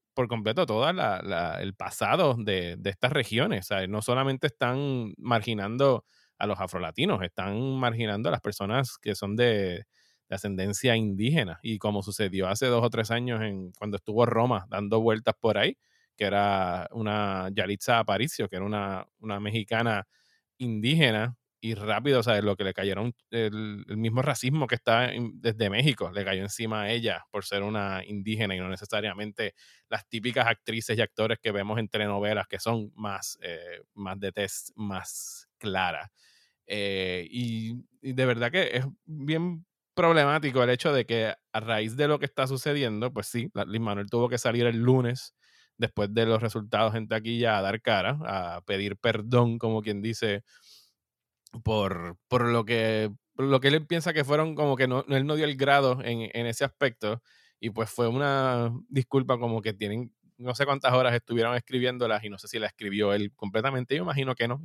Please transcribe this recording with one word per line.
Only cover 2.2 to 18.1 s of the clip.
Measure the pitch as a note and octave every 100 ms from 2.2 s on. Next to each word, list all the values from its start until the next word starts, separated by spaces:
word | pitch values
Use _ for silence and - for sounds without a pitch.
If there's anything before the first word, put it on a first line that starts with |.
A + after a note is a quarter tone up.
| D#3 A#2+
de, | G#2 F#2+ F2 F2
de | G2
estas | F#2+ B2
regiones. | C#3 A#2 A2 F3+ A#2 -
¿Sabes? | G2 F#2+
No | G#2+
solamente | A2+ B2 C3+ C3+ D3+
están | - B2 B2+ C#3+ B2+ A2 -
marginando | A2 A#2+ G#2 G#2+ G2+ A#2+ C#3 A#2 - _ _ -
a | G2+
los | G2+
afrolatinos, | F#2 F2+ E2+ G2 F3 G#2
están | F#2 - F#2+ G#2 C3+ C3
marginando | B2 A2+ A2 G2+ C3+
a |
las | -
personas | G#2+ - G2 B2 B2+ -
que | G#2+
son | G2 G2+ G#2+
de, | B2 G#2+ F#2+ F2 - _ _ _ _
de | G2
ascendencia | G2+ F#2+ F#2+ G2+ C3 A2+
indígena. | G#2+ F#2+ A2+ D#3+ G2 D#2+
Y | A2+ G#2+
como | A2 G#2
sucedió | F#2+ G2+ G2+ F#2+ F#2
hace | G2+ B2+
dos | A#2+
o | A#2
tres | A2+ A2
años | A#2 B2 A2+
en, | A2 G2 F#2
cuando | - G#2+ G2+
estuvo | - G#2+ A#2
Roma | A2+ B2 G#2+ F2+
dando | F#2+ G2+ A2
vueltas | A2+ A2 A2+ -
por | A2+ G2+
ahí, | C#3 C4+ _ _ _ -
que | G2+
era | G2+ G2+ G2 F#2 F2+ E2+
una | A#2 A2 G#2+ G2+ F#2+ F#2
Yalitza | G2+ F#2+ G2+ - A#2
Aparicio, | G#2+